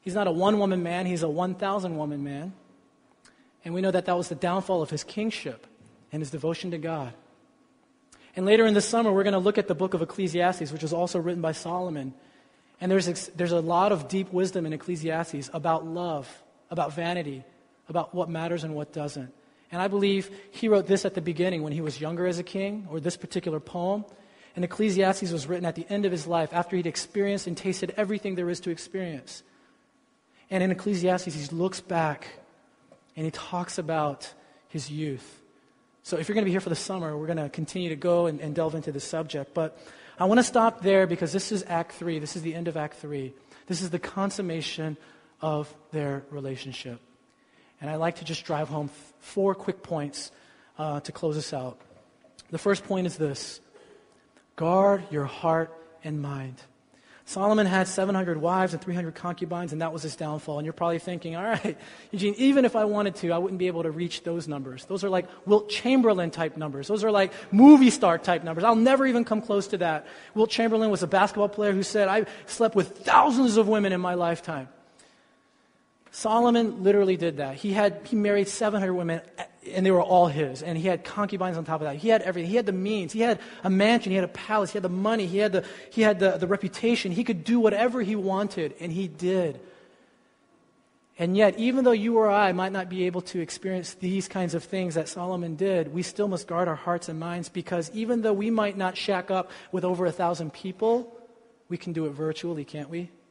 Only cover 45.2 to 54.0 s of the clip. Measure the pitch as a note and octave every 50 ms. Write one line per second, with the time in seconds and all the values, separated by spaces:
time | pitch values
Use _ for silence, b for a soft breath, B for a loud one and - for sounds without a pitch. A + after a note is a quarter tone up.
45.2 | B B B B - D#3+ D3+ D3+ D3+ - - - _ _ - D#3 D3 C#3+ C#3 C#3
46.2 | C#3 - D3+ C#3+ C3+ C3+ C3+ B2+ - C3+ B2+ - - C3 A#2+ A#2+ _ _ _ _
47.2 | _ _ b b b b b b b b b b - D3 D#3 D#3 E3 E3+ E3+ -
48.2 | E3 D3+ E3 - - - E3+ D3 D#3 B2 C#3+ D3+ D3 C#3 - - - - _ _
49.2 | - - - G#3 G3 G3 F#3+ G3 - - F#3 - - - E3+ D#3 C#3+ D3 C#3 -
50.2 | - - b b b b b b b b b - D#3 D#3 D3 D3 C#3+ - D#3 -
51.2 | - D#3+ D3+ D#3 C#3+ - - C#3 B2+ B2+ B2 - - _ - - _ _ _ _
52.2 | _ - _ - - _ - D#3+ - G3+ G3 F#3 - - G3 F#3+ F3+ F3+ D3 -
53.2 | D#3+ D3 C#3 - - - - - _ _ b b b b b b